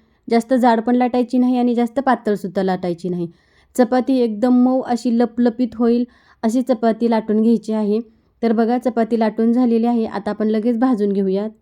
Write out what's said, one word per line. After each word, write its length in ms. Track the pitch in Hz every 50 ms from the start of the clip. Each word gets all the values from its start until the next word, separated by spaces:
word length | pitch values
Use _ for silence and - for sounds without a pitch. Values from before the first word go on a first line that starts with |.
| _ _ _ _ _ -
जास्त 260 | 226 233 226 - 262
जाड 260 | 254 226 247 226 220
पण 160 | 220 247 247
लाटायची 420 | 247 247 247 240 247 254 247 - 254
नाही 200 | 247 247 254 247
आणि 160 | 240 247 240
जास्त 260 | 226 240 233 233 -
पातळसुद्धा 600 | 269 269 247 226 - 220 208 196 - 190 185 196 190
लाटायची 460 | 190 185 180 185 180 175 170 - 180
नाही. 180 | 180 180 170 165 - _ _ _ _ _ _ _ -
चपाती 420 | - 247 214 254 254 247 262 269 254
एकदम 360 | 240 233 214 202 220 247 247 247
मऊ 220 | 247 254 254 262 240
अशी 360 | - 240 233 - 254 233 233
लपलपीत 580 | 240 226 - - 240 240 226 240 254 233 -
होईल 280 | 220 240 233 233 240 247 - _ _ _ _ _ _ -
अशी 200 | 226 214 262 247
चपाती 480 | - 254 226 - 226 220 220 233 233
लाटून 320 | 233 220 214 220 208 214 220
घ्यायची 300 | 226 233 214 214 - 220
आहे. 260 | 220 214 202 208 220 233 - _ _ _ _ _ _ -
तर 100 | 226 226
बघा, 240 | 214 226 220 240 254
चपाती 400 | 247 254 233 240 226 214 233 226
लाटून 340 | 226 220 220 - 226 226 233
झालेली 340 | 247 254 240 233 226 226
आहे. 180 | 240 240 233 220
आता 240 | 220 - 202 202 214
आपण 180 | 208 214 220 220
लगेच 300 | 214 220 208 240 240 226
भाजून 340 | 247 262 262 196 208 202 196
घेऊया. 340 | 196 196 190 190 196 208 220 220 _